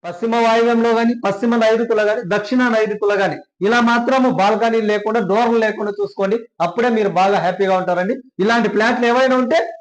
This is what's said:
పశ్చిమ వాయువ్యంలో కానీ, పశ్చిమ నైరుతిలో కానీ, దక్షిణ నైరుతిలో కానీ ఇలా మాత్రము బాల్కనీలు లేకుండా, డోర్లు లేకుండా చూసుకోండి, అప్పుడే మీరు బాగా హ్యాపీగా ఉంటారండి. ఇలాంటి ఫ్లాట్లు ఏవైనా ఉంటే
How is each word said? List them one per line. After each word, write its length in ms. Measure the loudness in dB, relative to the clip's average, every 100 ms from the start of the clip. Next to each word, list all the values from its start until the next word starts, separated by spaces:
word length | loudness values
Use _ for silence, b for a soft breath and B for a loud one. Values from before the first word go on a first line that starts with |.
పశ్చిమ 320 | -12 -6 -2 2
వాయువ్యంలో 580 | 2 4 2 2 2
కానీ, 200 | 2 0 0
పశ్చిమ 320 | -4 -2 0 2
నైరుతిలో 480 | 2 2 0 0
కానీ, 160 | 0 -2 -2
దక్షిణ 420 | -4 0 0 2
నైరుతిలో 480 | 0 -2 -2 -2 0
కానీ 200 | -2 -4 -14 _
ఇలా 200 | 0 2
మాత్రము 500 | 2 0 0 2 0
బాల్కనీలు 560 | 2 0 2 0 0 0
లేకుండా, 340 | -2 -2 -2
డోర్లు 380 | 0 0 2 0
లేకుండా 340 | 0 -2 -6 -4
చూసుకోండి, 360 | -6 -4 -2 -2 -6 _
అప్పుడే 280 | -4 0 0
మీరు 200 | 0 0
బాగా 300 | 2 2 2
హ్యాపీగా 380 | 0 -2 0 0
ఉంటారండి. 380 | 0 -2 -2 -6 -8 -4
ఇలాంటి 300 | 0 0 0
ఫ్లాట్లు 380 | 0 0 0 0
ఏవైనా 300 | 2 2 2
ఉంటే 200 | 2 0 -2 -10